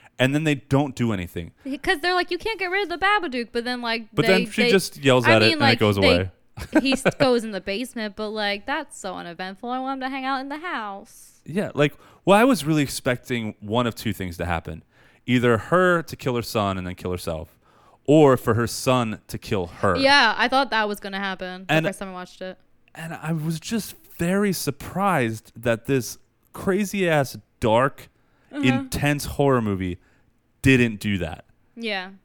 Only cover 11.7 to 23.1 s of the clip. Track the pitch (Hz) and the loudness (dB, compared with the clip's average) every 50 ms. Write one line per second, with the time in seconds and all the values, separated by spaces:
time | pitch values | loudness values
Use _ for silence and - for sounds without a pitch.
11.7 | - - 147 147 - - - - - _ _ 175 190 208 233 269 262 165 139 151 | 0 0 0 0 0 -8 -20 -20 -20 _ _ 4 6 6 6 4 4 2 2 0
12.7 | 160 151 143 127 - - - 135 123 120 - - 127 117 110 107 107 _ - 104 | 2 2 2 0 -2 -6 -2 -2 -4 -4 -4 -6 -6 -4 -4 -6 -8 _ -8 -2
13.7 | 104 120 123 117 104 - - 113 98 - 92 90 85 87 85 85 87 82 - - | -2 0 0 0 -4 -4 -4 -4 -4 -4 -6 -8 -6 -6 -4 -2 -2 -4 -4 -8
14.7 | 80 80 _ _ _ _ _ _ _ _ _ - 123 127 117 123 117 107 - - | -12 -14 _ _ _ _ _ _ _ _ _ 0 2 4 4 4 2 2 2 0
15.7 | 165 180 185 180 175 170 156 - - - - 139 123 120 113 - - 117 104 98 | 2 4 4 4 2 2 -2 -6 -12 -8 -6 -4 -4 -4 -4 -4 -2 -2 0 0
16.7 | 95 92 92 90 90 - - 92 90 87 - - 80 78 78 - _ _ _ _ | -2 -4 -6 -8 -10 -8 -6 -6 -6 -4 -6 -6 -6 -8 -8 -14 _ _ _ _
17.7 | _ _ _ _ _ _ _ - 143 160 151 139 127 123 - 123 110 110 117 110 | _ _ _ _ _ _ _ 4 6 8 8 8 6 4 2 0 0 0 0 -2
18.7 | - - - 131 127 127 120 110 107 - _ _ - 110 - - 117 98 90 85 | -4 -4 0 0 2 2 0 -2 -6 -10 _ _ -12 -12 -6 -4 -4 -4 -4 -6
19.7 | - - - 101 90 - 269 269 277 285 254 220 202 - 220 254 262 262 277 220 | -6 -2 0 0 2 2 4 4 4 6 4 4 2 0 -2 0 2 0 0 0
20.7 | 214 220 214 208 208 208 - 202 196 196 202 196 190 180 190 180 185 185 190 185 | -2 -2 -2 -2 -4 -8 -10 -10 -8 -6 -6 -6 -8 -8 -10 -12 -12 -14 -4 0
21.7 | 147 160 160 196 190 - 202 190 185 180 180 180 - - 185 185 202 _ _ _ | 0 0 0 0 -4 -6 -10 -12 -10 -12 -14 -16 -14 -14 -14 -14 -14 _ _ _
22.7 | _ _ _ _ _ - 165 165 | _ _ _ _ _ -14 -12 -12